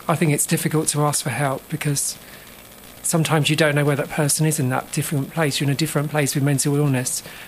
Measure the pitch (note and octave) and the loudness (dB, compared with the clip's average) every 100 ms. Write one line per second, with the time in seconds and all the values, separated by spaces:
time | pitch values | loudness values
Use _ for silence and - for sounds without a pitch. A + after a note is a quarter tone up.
0 | - D#3 D#3+ C#3+ - D#3+ D#3 D3+ D#3 D3 | -2 0 2 2 0 -2 0 0 0 0
1 | D3 C#3+ C#3+ A#2 C#3 C#3 - D#3 D3 C#3 | 0 0 -2 -2 -2 -2 -6 -4 -2 -2
2 | - - - - - - - - - - | -4 -8 -16 -20 -20 -20 -20 -20 -20 -8
3 | - E3 D3 D#3 C#3+ D3+ D3+ C#3+ D3 C#3 | 0 2 4 2 2 4 4 4 2 0
4 | - - C#3+ - D#3 D3+ B2+ C3 - D#3 | -2 0 0 2 2 2 0 0 -2 -4
5 | - C#3+ C3+ E3+ D3+ - C#3 C3+ D#3 D3 | -2 -2 -2 0 0 2 0 2 0 0
6 | D3 D3+ C3+ D3 C#3+ C3+ D3 C#3+ D3 B2+ | 0 0 0 2 2 2 2 2 4 2
7 | B2+ - - - | 0 -6 -10 -16